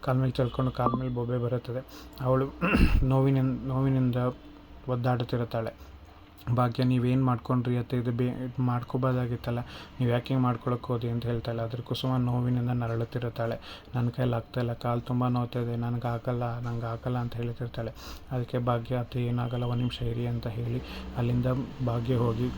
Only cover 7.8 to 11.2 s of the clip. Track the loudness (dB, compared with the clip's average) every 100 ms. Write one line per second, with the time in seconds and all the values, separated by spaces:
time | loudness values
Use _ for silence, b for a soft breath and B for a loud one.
7.8 | 0 0 0 2 0 0 -6 0 2 2
8.8 | 0 0 2 2 0 -2 -2 -4 -4 B
9.8 | B -2 2 2 2 2 2 2 0 -2
10.8 | -2 -2 0 -2